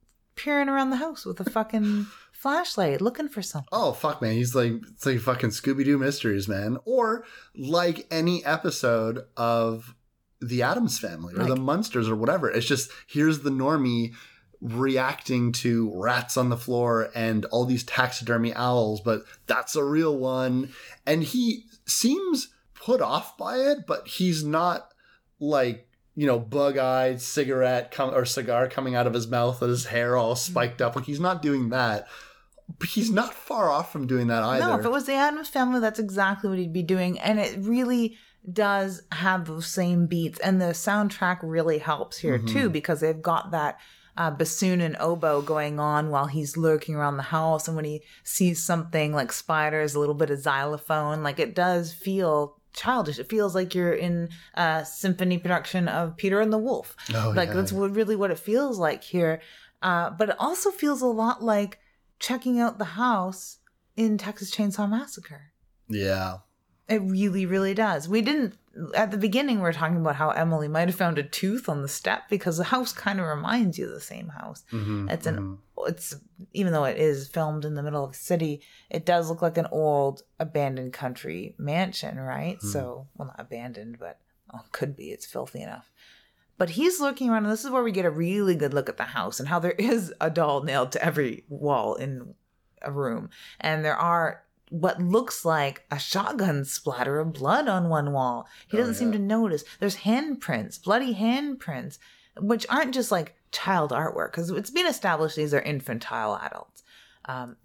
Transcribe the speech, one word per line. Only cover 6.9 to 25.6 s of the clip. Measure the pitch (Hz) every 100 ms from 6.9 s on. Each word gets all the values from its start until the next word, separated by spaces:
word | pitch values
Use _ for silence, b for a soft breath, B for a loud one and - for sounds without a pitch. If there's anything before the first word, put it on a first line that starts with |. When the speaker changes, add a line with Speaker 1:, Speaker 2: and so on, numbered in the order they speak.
| 254 226 226 B B B -
Speaker 2:
like | 131 165 175 160 -
any | 160 165 175 143
episode | 160 170 - 127 117 113 120 - -
of | 117 117 113 113 117 - _ _ _ _
The | 120 123
Addams | 123 202 233 -
Family | 104 82 85
or | 90
Speaker 1:
Like | 120
Speaker 2:
The | 131
Munsters | 131 165 220 123 110
or | 110
whatever. | 117 175 131
It's | 104 117
just, | 139 - B -
here's | 147 156 156
the | 139
normie | 135 131 156 131 120 117 117 B B B _ 120
reacting | 117 131 131 131 143 - 127 120
to | 120 123 117 110
rats | 92 104 120 120 -
on | 123
the | 120
floor | 123 123 120 113 110
and | 117 113 107 104
all | 117 123
these | 123
taxidermy | 120 - 127 - 117 117 117 113
owls, | 123 123 110 107
but | 101 110 B B -
that's | 120 - 151
a |
real | 143 151 160 143
one. | 127 131 131 127 131 B B B -
And | 160
he | 147 247 240 - - - -
seems | - 233 320 381 285 - b b
put | - - 247
off | - 247 - -
by | 190 247
it, | 269 285 -
but | - -
he's | - 180 160
not, | 151 156 175 170 - b b b _ _
like, | 147 147